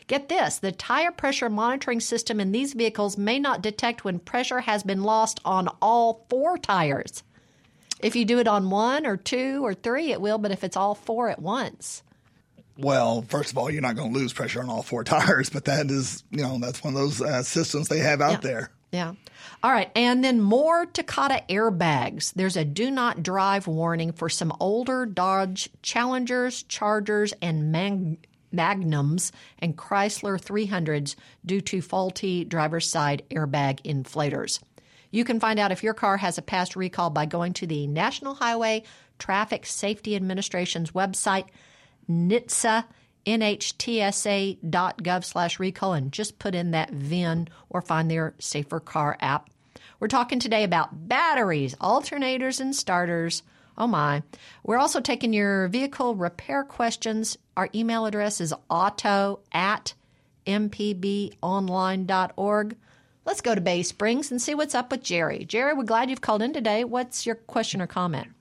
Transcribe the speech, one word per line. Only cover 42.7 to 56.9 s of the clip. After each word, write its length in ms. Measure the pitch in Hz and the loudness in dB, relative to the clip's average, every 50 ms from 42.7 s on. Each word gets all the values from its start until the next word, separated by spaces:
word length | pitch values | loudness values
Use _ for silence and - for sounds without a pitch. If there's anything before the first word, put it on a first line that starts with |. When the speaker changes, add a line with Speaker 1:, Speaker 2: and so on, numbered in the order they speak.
| 220 233 233 | 2 2 0
Speaker 1:
nitsa, 20 | - - _ _ _ _ _ - | -2 -10 _ _ _ _ _ -2
N 200 | 202 226 220 220 | 0 0 2 2
H 340 | 208 202 208 - - - | 2 0 -2 -4 -6 -6
T 240 | - - 240 233 220 | -6 -4 -2 0 0
S 240 | 202 202 202 - - | 2 0 0 0 0
A 320 | 208 202 196 196 196 185 - 160 | 0 0 2 0 -2 -4 -4 -4
dot 300 | 165 170 175 185 180 - - 165 | -2 0 2 0 0 -2 -4 -2
gov 200 | 175 180 180 175 | -2 -2 -2 -2
slash 360 | - - 180 175 170 - - | -4 -2 -2 0 0 0 -2
recall, 340 | 190 190 185 - 190 190 175 | -2 -4 -2 -2 -2 0 0
and 180 | 147 131 135 | 0 -2 -4
just 280 | - - 214 - - - | -4 -6 -6 -6 -8 -6
put 160 | - 202 180 | -6 -4 -2
in 160 | 170 175 170 | -2 0 0
that 180 | 165 160 156 - | 0 0 -2 -2
vin 580 | 139 139 139 143 170 180 175 165 165 170 165 - - - - - | -4 -6 -4 -2 -2 0 0 0 0 -2 -2 -4 -8 -18 -14 -6
or 100 | - 180 - | -6 -4 -2
find 260 | - 160 160 160 160 | 0 0 2 2 2
their 240 | 165 160 160 - - - | 2 0 -2 -2 -6 -8
Safer 400 | - - - 147 143 - 165 160 | -8 -6 -4 -4 -4 -4 -6 -8
Car 360 | - - - 156 147 147 - - | -6 -4 -2 0 0 0 0 0
app. 280 | - 131 139 151 - - _ _ _ _ - - - - - - | 0 0 0 0 -2 -6 _ _ _ _ -20 -20 -20 -20 -10 -4
We're 80 | - | -2
talking 320 | 220 269 254 240 240 269 247 | 0 2 2 2 2 0 -2
today 240 | 247 226 226 214 214 | 0 2 2 2 4
about 440 | 180 175 165 151 - 147 151 165 | 4 4 4 2 0 -4 -10 -4
batteries, 680 | 202 247 277 339 320 294 254 220 190 160 147 139 127 135 | 0 2 2 4 4 4 4 2 2 2 0 0 -2 -4
alternators, 840 | - - 185 233 285 285 - 311 285 269 254 262 254 262 262 254 - | -2 2 2 2 2 2 -2 -4 -2 0 0 0 0 -2 -2 -2 -2
and 160 | 262 269 277 | -2 -2 -2
starters. 680 | - - - 180 175 175 170 170 165 165 170 - - - _ _ _ _ _ - | -2 -2 0 2 2 2 2 0 0 0 -2 -4 -4 -8 _ _ _ _ _ -4
Oh, 80 | - 226 | -2 0
my. 380 | 240 196 151 147 147 143 147 - - - - - - - - - | 2 4 4 4 2 2 0 -2 -6 -14 -20 -20 -20 -20 -10 -4
We're 160 | - 226 247 | 0 2 2
also 200 | 285 294 - 269 | 4 2 2 0
taking 340 | 240 285 247 240 254 226 214 | 0 0 -2 0 0 2 2
your 340 | 208 202 202 196 190 185 | 2 2 2 2 2 2
vehicle 480 | 180 196 254 277 277 - - 254 240 226 | 2 0 0 -2 -2 -2 -2 0 0 0
repair 480 | 185 170 175 - - - - 277 277 277 | 0 -2 -2 -4 -6 -8 -4 -2 -2 -2
questions. 760 | 277 - - 233 233 | -4 -2 -2 -2 -2